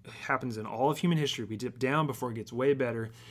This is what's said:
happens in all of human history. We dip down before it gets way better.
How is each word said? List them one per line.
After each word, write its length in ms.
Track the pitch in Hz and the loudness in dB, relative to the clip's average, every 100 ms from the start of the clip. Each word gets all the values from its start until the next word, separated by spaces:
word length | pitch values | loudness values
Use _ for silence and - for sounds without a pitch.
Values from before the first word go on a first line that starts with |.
| - - | -18 -8
happens 340 | - 131 127 110 | -2 0 0 -6
in 100 | 107 | -4
all 240 | 113 139 | 2 2
of 80 | 147 | 4
human 200 | 175 160 | 2 2
history. 260 | 143 - | 2 -2
We 140 | 104 107 | -4 -4
dip 200 | 120 117 | -6 -2
down 300 | 127 151 147 | 0 2 0
before 240 | 117 123 | -2 -4
it 40 | 113 | -6
gets 180 | 104 | -6
way 200 | 120 135 | 2 4
better. 360 | 135 123 117 113 - - | 4 2 -2 -4 -10 -20